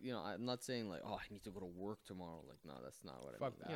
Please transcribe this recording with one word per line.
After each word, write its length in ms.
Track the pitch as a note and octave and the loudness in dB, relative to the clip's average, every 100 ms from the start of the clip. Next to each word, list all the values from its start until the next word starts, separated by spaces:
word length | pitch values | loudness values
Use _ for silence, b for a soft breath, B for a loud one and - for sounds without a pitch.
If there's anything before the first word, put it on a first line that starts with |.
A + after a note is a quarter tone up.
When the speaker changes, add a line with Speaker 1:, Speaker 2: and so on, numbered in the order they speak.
Speaker 1:
you 100 | B2+ | 0
know, 60 | A#2+ | 2
I'm 260 | F2 F#2 A#2+ | 2 2 4
not 180 | B2 | 4
saying, 260 | - B2 A2 | 4 4 4
like, 120 | E2 - | 2 0
"Oh, 100 | G2 | 0
I 160 | - | 0
need 100 | G2+ | -4
to 80 | - | -4
go 80 | F#2+ | -4
to 60 | F#2 | -4
work 340 | F2 G2+ G#2+ - | 0 0 -2 -4
tomorrow." 380 | F#2 F2 E2 C#2 | -4 -2 -4 -8
Like, 100 | - E2 | -10 -6
no, 80 | C2+ | -4
that's 200 | B1+ - | -4 -6
not 180 | - B1+ | -6 -6
what 140 | C2+ A1 | -4 0
Speaker 2:
Fuck 140 | C3+ - | 0 0
Speaker 1:
I 40 | |
mean. 0 | |
You 60 | - | 0